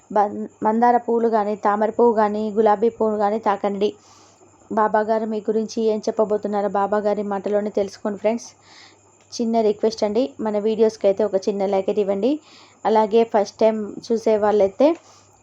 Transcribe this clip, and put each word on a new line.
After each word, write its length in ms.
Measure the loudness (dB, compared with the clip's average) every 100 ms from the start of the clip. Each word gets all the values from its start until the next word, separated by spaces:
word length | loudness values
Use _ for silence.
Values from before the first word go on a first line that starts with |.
| _
బం-, 320 | 0 0 -2 -10 -4
మందార 340 | 0 2 4 2
పువ్వులు 320 | 2 0 2
కానీ, 260 | 0 -2 -2
తామర 360 | 0 0 0
పువ్వు 220 | 2 2
కానీ, 300 | 4 0 0 -2
గులాబీ 380 | 2 2 2 0
పువ్వులు 280 | 0 -2 0
కానీ 220 | -2 -2
తాకండి. 500 | -2 -2 -4 -2 -4 -4 _ -20 _ _ -20 _ -6
బాబా 300 | 0 2 0
గారు 240 | 0 -2 -2
మీ 140 | -4
గురించి 400 | -2 -2 -4 -2
ఏం 160 | -2 -2
చెప్పబోతున్నారో 720 | -2 -2 0 -2 -2 -2 -2
బాబా 280 | -2 0 0
గారి 240 | 0 -2
మాటలోనే 480 | -4 -6 -2 -2 -2
తెలుసుకోండి 460 | -2 -4 -6 -8 -4
ఫ్రెండ్స్. 280 | -2 -2 -8 -20 _ -20 -20 _ _ _ _
చిన్న 300 | -6 -2 2
రిక్వెస్ట్ 420 | 2 0 -2 -2
అండి, 200 | -2 0 -2 -4
మన 180 | -4 -2
వీడియోస్కి 460 | -2 2 2 2 0
అయితే 140 | 0
ఒక 140 | 0 0
చిన్న 280 | -2 -2 -2
లైక్ 220 | 0 0
అయితే 120 | -2
ఇవ్వండి. 300 | -2 0 -2 -2 -6 -20 -20 _ 0
అలాగే 360 | 2 4 2
ఫస్ట్ 340 | 2 0 -2 0
టైమ్ 200 | 0 0 -6 -10
చూసే 320 | -4 -2 0 2
వాళ్ళైతే 500 | 2 2 2 4 2 2 -8 -20 _ _